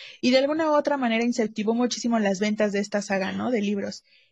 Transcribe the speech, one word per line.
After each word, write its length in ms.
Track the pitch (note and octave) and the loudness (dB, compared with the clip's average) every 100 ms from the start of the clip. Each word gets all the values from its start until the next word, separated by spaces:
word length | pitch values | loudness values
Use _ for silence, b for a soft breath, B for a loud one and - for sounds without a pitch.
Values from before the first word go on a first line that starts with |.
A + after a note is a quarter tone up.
| B B | B B
y 120 | A#3+ | 2
de 60 | C4 | 4
alguna 300 | C#4 D#4 D#4+ | 2 0 2
u 40 | |
otra 220 | D4 D4 C#4+ | 2 2 0
manera 280 | B3 A3+ | 0 0
incentivó 480 | A#3 A#3+ A3 A3 G#3 | 0 0 -2 -2 -2
muchísimo 460 | A3+ B3 - A#3+ A3+ | 0 0 -2 0 2
las 220 | G3+ F#3+ | 2 0
ventas 320 | G#3+ G#3+ G#3+ | 0 0 0
de 80 | G3 | 0
esta 200 | G3+ G#3 | -2 -4
saga, 300 | G3+ G3 F#3+ | -2 -2 -2
¿no? 220 | F#3+ G#3+ | -4 -2
De 80 | A#3+ | 0
libros. 420 | G3+ G3+ G3+ - b b b | 0 -2 -4 -8 b b b